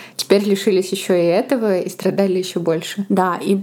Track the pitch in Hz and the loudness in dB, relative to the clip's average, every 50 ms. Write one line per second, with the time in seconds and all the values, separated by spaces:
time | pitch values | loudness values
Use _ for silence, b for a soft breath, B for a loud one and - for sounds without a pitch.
0 | B B B B - - 196 208 202 208 196 196 - 220 190 185 190 - - 196 | B B B B 2 2 4 4 4 2 0 0 0 2 2 2 0 -2 -4 -4
1 | - - 185 175 170 170 170 214 262 - 277 240 220 208 185 180 - - - - | -2 0 2 2 4 4 2 2 2 0 0 0 0 0 0 0 -2 -4 -6 -4
2 | - 202 - 190 196 190 180 185 185 - - 180 170 170 165 165 - - - 202 | -2 -2 0 2 0 0 0 -2 -2 -4 -4 -4 0 0 0 -2 -2 -6 -8 -6
3 | 196 - 202 185 185 180 175 - 147 190 196 196 | -4 0 2 2 2 2 0 -2 0 0 0 0